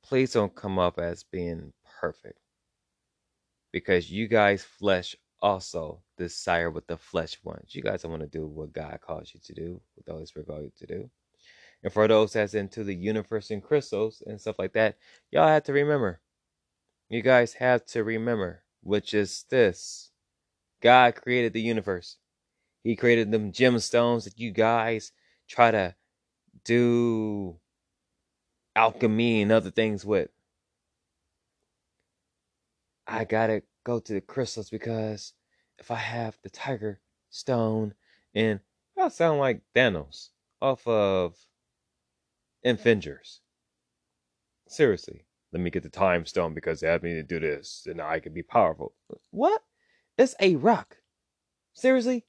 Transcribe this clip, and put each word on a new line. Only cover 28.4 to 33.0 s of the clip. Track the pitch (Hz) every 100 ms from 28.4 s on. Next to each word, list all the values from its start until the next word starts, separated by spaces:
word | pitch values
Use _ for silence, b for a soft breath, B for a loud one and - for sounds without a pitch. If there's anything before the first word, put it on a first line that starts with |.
| _ _ _ 107
alchemy | 113 110 120 107 117 113
and | 104
other | 113 95
things | 101 110 101 98
with. | 101 76 _ _ _ _ _ _ _ _ _ _ _ _ _ _ _ _ _ _ _ _ _ _ _ _ _ _ _